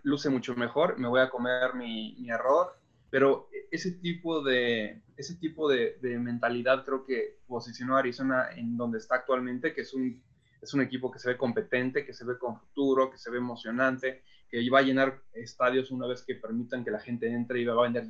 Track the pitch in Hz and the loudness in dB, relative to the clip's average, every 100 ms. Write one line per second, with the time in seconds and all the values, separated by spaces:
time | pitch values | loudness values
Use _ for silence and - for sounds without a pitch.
0 | 139 143 147 127 120 120 120 143 175 - | -2 0 2 0 -2 -2 0 2 2 0
1 | 120 127 127 123 123 127 127 127 120 110 | 2 4 4 2 -2 2 0 -2 -6 -6
2 | 110 107 120 113 127 151 180 - _ _ | -8 -10 -6 -2 4 4 4 -4 _ _
3 | _ 135 139 127 - - - 165 190 175 | _ 4 6 4 -2 -12 -8 -6 -6 -4
4 | 170 170 165 160 139 127 120 113 104 107 | -4 -4 -2 -2 2 2 2 0 -2 -8
5 | - - 135 175 156 156 151 131 113 - | -18 -14 -12 -6 -8 -2 2 4 2 -2
6 | 127 120 120 120 120 120 123 131 135 131 | -4 -2 -2 -2 0 0 2 2 2 -6
7 | 135 120 104 - - 120 123 113 127 135 | -2 -2 -2 -8 -8 -8 -8 -8 0 2
8 | 127 120 135 127 - 120 117 120 120 113 | 2 -2 0 0 0 -4 -4 -2 -2 -4
9 | - 127 - 127 127 123 156 143 117 131 | -2 -2 2 0 0 -4 -4 -4 -6 -4
10 | 127 120 _ _ _ _ - 143 127 127 | -4 -4 _ _ _ _ -4 0 0 -2
11 | 127 - 123 123 127 117 - 123 127 135 | -6 -4 -4 0 0 0 0 0 0 -2
12 | - - 120 123 123 - - - 139 131 | -6 -10 -8 -4 -6 -8 -10 0 4 4
13 | 131 - 117 123 123 117 113 120 131 127 | 4 0 -6 -4 -4 -6 -6 0 2 2
14 | 131 131 - - - 117 120 135 135 131 | -4 -6 -14 -20 -8 -2 6 6 6 4
15 | 135 135 - 113 113 - 127 131 131 127 | 2 0 -12 -14 -14 0 2 4 0 -4
16 | 123 123 - 120 110 117 120 127 113 107 | -4 -6 -6 -8 -4 -4 -4 -6 -4 -4
17 | - 120 117 120 120 123 120 117 123 120 | -4 -4 -2 -2 -2 -2 2 4 4 2
18 | 113 | -4